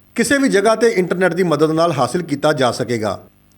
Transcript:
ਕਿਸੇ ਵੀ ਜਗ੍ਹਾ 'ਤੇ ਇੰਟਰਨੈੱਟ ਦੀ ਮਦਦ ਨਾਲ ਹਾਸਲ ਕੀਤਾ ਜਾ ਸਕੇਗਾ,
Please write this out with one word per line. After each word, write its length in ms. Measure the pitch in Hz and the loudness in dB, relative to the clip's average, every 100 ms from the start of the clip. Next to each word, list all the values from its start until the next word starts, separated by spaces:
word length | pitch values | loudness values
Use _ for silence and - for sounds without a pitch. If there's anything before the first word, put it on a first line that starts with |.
| _ - | _ -4
ਕਿਸੇ 220 | 233 277 | 0 2
ਵੀ 120 | 269 | 2
ਜਗ੍ਹਾ 260 | 190 214 220 | 2 2 2
'ਤੇ 120 | 233 | 2
ਇੰਟਰਨੈੱਟ 460 | 226 180 180 185 | 2 -2 0 0
ਦੀ 100 | 170 | 0
ਮਦਦ 280 | 180 143 156 | -2 2 2
ਨਾਲ 200 | 160 170 | 2 0
ਹਾਸਲ 300 | 139 123 185 | 0 -2 -2
ਕੀਤਾ 320 | 170 139 151 | -6 -2 0
ਜਾ 180 | 147 123 | 2 0
ਸਕੇਗਾ, 520 | 110 117 117 104 90 - _ _ | -2 -4 -4 -4 -6 -12 _ _